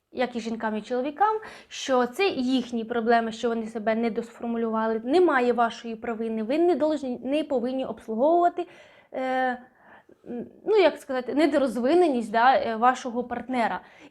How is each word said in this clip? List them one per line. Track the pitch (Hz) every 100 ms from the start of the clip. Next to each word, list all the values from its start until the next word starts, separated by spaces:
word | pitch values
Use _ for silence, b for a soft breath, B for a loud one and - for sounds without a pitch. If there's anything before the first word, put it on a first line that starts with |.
| _
як | - 240 240
і |
жінкам, | 220 226 220 214
і |
чоловікам, | 214 247 277 294 415 440 B B B
що | - - 254 247
це | 247 294
їхні | 262 254 262 - 233
проблеми, | 220 240 226 233 226
що | 220 240
вони | 226 220
себе | 233 214 220
не | 233
досформулювали, | 220 233 - 233 233 226 220 220 226
немає | 240 339 349 269 247
вашої | 240 226 - 233 226
провини, | 233 220 226 220
ви | 214 311
не | 349 277
должні, | 302 302 262 240
не | 240 294
повинні | 302 262 240 262 -
обслуговувати, | 220 - 220 294 349 349 349 349 B B B B
е, | - 262 262 254 240 B B B B B _ - 240 - - -
ну, | 427
як | 311 -
сказати, | - 254 247 277
недорозвиненість, | 311 285 262 226 247 349 339 247 208
да, | 226 247 285
е, | 233 220
вашого | 247 247 254 233
партнера. | 240 233 233 254 208 180 B B B